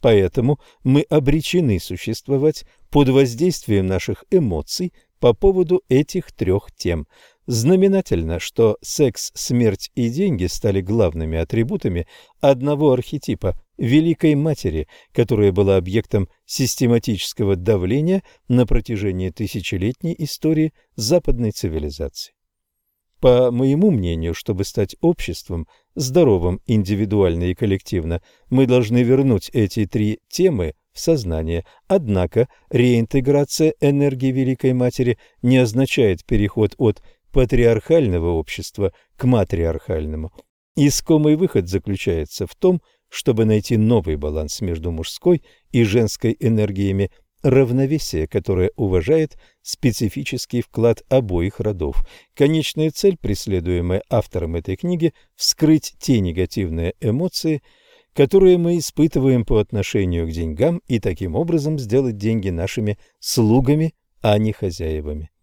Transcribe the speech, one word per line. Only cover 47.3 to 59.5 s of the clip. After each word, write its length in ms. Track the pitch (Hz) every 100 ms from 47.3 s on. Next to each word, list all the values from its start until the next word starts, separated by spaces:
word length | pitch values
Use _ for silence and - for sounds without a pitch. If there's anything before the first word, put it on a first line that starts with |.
| _
равновесие, 840 | 143 135 127 127 135 151 - 80 78
которое 460 | 107 95 95 92 -
уважает 600 | 107 92 82 160 156 - _ _
специфический 960 | - - 127 107 110 - 135 127 - 120
вклад 420 | - - 117 110 _
обоих 520 | 131 110 90 90 -
родов. 440 | 107 95 73 - - - _
Конечная 560 | - 143 160 147 - 156
цель, 260 | - 196 180
преследуемая 840 | - 101 - 95 85 87 87 92 -
автором 460 | 117 - 92 82 85
этой 200 | - 95
книги, 380 | 175 175 160 _ _ _
вскрыть 580 | - - 156 156 - -
те 200 | - 120
негативные 760 | 92 82 92 - 92 82 82 -
эмоции, 640 | 123 120 175 - 160 151 _ _ _ _ _
которые 460 | - - 196 190 180
мы 200 | 170 175
испытываем 680 | - - 160 160 135 127
по 140 | 113